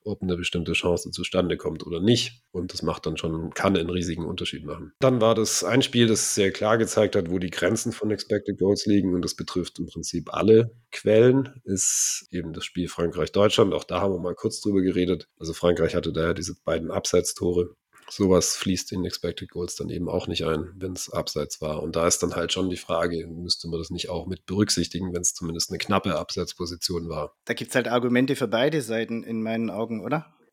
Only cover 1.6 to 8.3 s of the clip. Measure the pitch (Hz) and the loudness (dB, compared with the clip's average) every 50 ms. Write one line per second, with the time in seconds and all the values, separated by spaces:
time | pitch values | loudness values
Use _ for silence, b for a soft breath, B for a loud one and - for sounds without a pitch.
1.6 | - 87 82 80 - 78 85 82 92 110 123 120 - - - _ _ _ - 90 | -4 -6 -6 -6 -8 -6 -4 2 4 4 4 4 2 -4 -8 _ _ _ -8 -6
2.6 | 87 90 - - - 80 80 - - 80 80 - - 82 82 80 82 78 - - | -6 -6 -6 -4 -4 -4 -4 -4 -4 -6 -6 -4 -4 -4 -4 -4 -6 -6 -4 0
3.6 | - 101 98 85 82 85 90 90 85 87 82 85 82 - - - 87 - - - | 2 4 4 4 2 0 -2 -2 -2 -2 -4 -6 -6 -6 -6 -6 -6 -8 -8 -10
4.6 | 76 73 76 82 80 - _ - - 131 127 120 113 113 113 110 110 - - - | -10 -10 -10 -12 -12 -12 _ 2 4 4 4 6 6 6 6 4 2 0 0 0
5.6 | 87 87 117 131 127 - - 123 117 110 110 98 - - - 110 98 95 92 - | 0 2 4 4 2 4 4 4 6 6 6 4 2 0 2 2 2 2 2 2
6.6 | 104 107 113 113 113 - - 110 107 95 - 104 87 82 90 95 92 87 - - | 2 2 4 4 2 2 4 2 2 4 2 0 0 0 -2 -2 -2 -4 -4 0
7.6 | 85 92 113 110 - 117 107 - 107 107 104 101 - - | 0 2 2 0 -2 -4 -4 -4 -2 -2 -2 -2 -2 -2